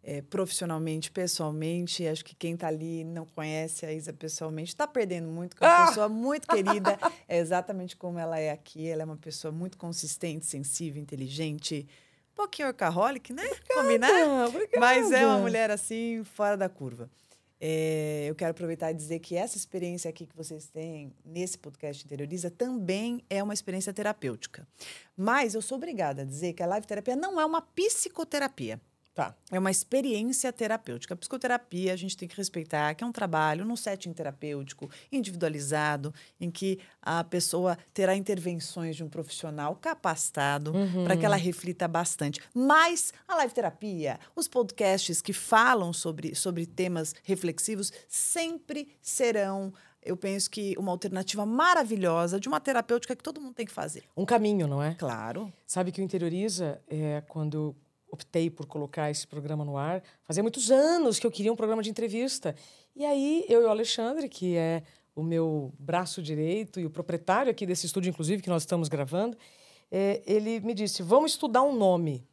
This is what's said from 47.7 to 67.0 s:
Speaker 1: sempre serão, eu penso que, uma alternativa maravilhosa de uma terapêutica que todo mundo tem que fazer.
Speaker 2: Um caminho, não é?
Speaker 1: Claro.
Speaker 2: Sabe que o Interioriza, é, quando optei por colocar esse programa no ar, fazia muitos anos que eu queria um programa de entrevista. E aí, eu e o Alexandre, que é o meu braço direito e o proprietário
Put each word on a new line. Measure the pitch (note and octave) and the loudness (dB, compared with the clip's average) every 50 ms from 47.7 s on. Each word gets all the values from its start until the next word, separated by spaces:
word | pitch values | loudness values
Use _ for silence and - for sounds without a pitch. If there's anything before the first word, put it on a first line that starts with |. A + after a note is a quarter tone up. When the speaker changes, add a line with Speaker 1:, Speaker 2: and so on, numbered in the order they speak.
| A3 G3 G3+ - - - - _ | -2 -4 -4 -6 -8 -10 -14 _
Speaker 1:
sempre | - - - - - F4 E4 E4 E4 D#4+ _ - D4+ D4 C#4+ - - _ | -2 -2 0 0 0 0 -2 -2 -4 -8 _ -8 -8 -8 -8 -10 -16 _
serão, | - - - - C4 A#3 A3 G#3 G3 G3 G3 G3 G3 F#3+ F#3+ - - - _ _ | -8 -6 0 2 2 2 4 2 0 0 0 -4 -4 -6 -8 -12 -20 -20 _ _
eu | - - F#3 | -6 -6 -4
penso | F3 - G3 G3 G3+ - - | -2 -2 -4 0 0 -2 -2
que, | - A3 G3+ G3 G3 - | -2 -4 -4 -4 -2 -2
uma | G3 F#3+ | -2 -2
alternativa | F3+ F3+ - G3+ F#3 F#3 F#3+ - - G#3 G#3 | -2 -2 -4 -4 -4 -4 -4 -4 -4 -2 -2
maravilhosa | A3 A3+ C4 D#4+ F4+ F4+ E4+ C4+ G#3+ A3+ G3+ F#3 F3 E3 E3+ E3+ E3+ F#3 G3 | 0 2 4 6 6 6 6 4 2 0 2 2 2 4 4 2 2 0 -2
de | G3 C4 | -2 -2
uma | D4+ D4+ | -2 0
terapêutica | - C#4 C4 A#3+ A3+ - A#3 A#3+ - - B3+ | 0 2 0 0 2 2 0 -2 0 -4 -8
que | - | -6
todo | - D4+ - D#4 | -6 -10 -10 -8
mundo | C#4+ B3+ A#3+ | -12 -12 -8
tem | - A3+ | -8 -10
que | - | -8
fazer. | - - D3 D3+ D3+ - - _ _ | -6 -8 -8 -8 -8 -12 -14 _ _
Speaker 2:
Um | E3 G3 | -4 2
caminho, | - A#3+ A3+ G#3+ G#3+ G#3 G3 E3 | 4 4 4 6 4 2 2 2
não | C#3+ C#3 C#3 | 2 0 0
é? | C#3+ D#3 E3+ | 0 -2 -2
Speaker 1:
Claro. | E3+ E3+ C3 A#2 A2 G#2+ A2+ A#2 F3 A3 G3 - _ _ | -2 -4 -4 -4 -4 -6 -6 -6 -8 -10 -10 -14 _ _
Speaker 2:
Sabe | - - F#3 F3+ F3+ | -4 -2 -2 -2 -2
que | - G3 | -2 -4
o | F#3+ | -4
Interioriza, | F3 - F3+ F3 E3+ E3 F3+ G3+ A3 F#3 F3+ F3 D3+ - - _ - | -2 -2 -2 -2 -2 0 0 -2 -2 -2 -2 -2 -4 -4 -6 _ -8
é, | - D#3 D#3 D3+ D3 D3 D3+ - | -4 -2 -2 -2 -2 -4 -6 -8
quando | - D#3+ D3+ D3+ D3 D#3 D3+ D3+ C#3+ _ _ _ _ _ _ _ | -6 -4 -4 -2 -2 -2 -4 -4 -6 _ _ _ _ _ _ _
optei | - - - _ - E3+ E3 E3+ | -16 -16 -16 _ 0 0 0 0
por | E3 - D3+ | -2 -6 -14
colocar | C#3 - D3+ D3 C#3 - E3 D3+ D3+ | -8 -6 -8 -8 -6 -4 -2 -2 -2
esse | D3 - - | -2 -4 -8
programa | _ - D3+ C#3 D3 D#3 D3+ D3 | _ -12 -10 -6 -4 -4 -4 -4
no | D3 C#3 | -4 -4
ar, | C#3 C#3+ D#3+ F3+ F#3+ - - _ _ | -4 -2 -2 -4 -4 -6 -12 _ _
fazia | _ - D#3 F#3 | _ -2 0 2
muitos | G#3 A#3 A3+ C4+ C4 A3 | 2 0 0 0 4 6
anos | C4 C4 D4 D#4+ E4+ F4 D#4 B3 G#3 - | 8 8 8 8 6 6 4 4 2 2
que | - | 0
eu | A#3 | 0
queria | - F3+ G3+ A3 | 0 2 0 0
um | A3+ | 2
programa | A3 A3 G#3+ A3 A3 | 2 0 0 0 0
de | G#3 A3 | -2 -4
entrevista. | G#3+ - A3+ A3+ G3+ A#3 B3 C4+ C4 - - E3 D3 - - - - - _ _ _ | -2 -2 -2 -2 -2 -2 -2 -2 -4 -4 -4 -6 -6 -6 -16 -20 -20 -20 _ _ _
E | C#4 C#4+ | -4 0
aí, | D4 C#4+ C#4 C4+ C#4+ D#4 E4+ - - | 2 2 2 4 2 2 0 4 6
eu | A#3+ A#3 | 8 8
e | A#3 | 8
o | A3 | 8
Alexandre, | G#3 A3 A#3 A3+ - - A3+ A#3+ C#4 D#4+ C#4+ B3+ | 4 2 2 0 0 0 0 -2 -2 -2 -4 -6
que | - - F#3 F3+ E3+ | -6 -2 0 2 2
é | E3+ E3 E3 E3 E3 D#3+ - - _ _ _ _ | 2 2 2 0 -2 -4 -8 -20 _ _ _ _
o | D#3 | -4
meu | D#3 E3 E3 E3 E3 D#3+ D#3 D3+ C#3 C3 - - | -2 0 2 2 2 2 0 -2 -2 -6 -10 -10
braço | C#3 C#3+ E3 F3 F#3 - - G3 | -4 0 0 0 0 -2 -6 -6
direito | E3 D3 D#3 D3 D#3 D#3+ F3+ A3 A3 - - F#3 | -4 -4 -2 0 0 0 0 -2 -2 -4 -6 -4
e | E3+ | -4
o | D#3 | -4
proprietário | D#3+ - | -4 -6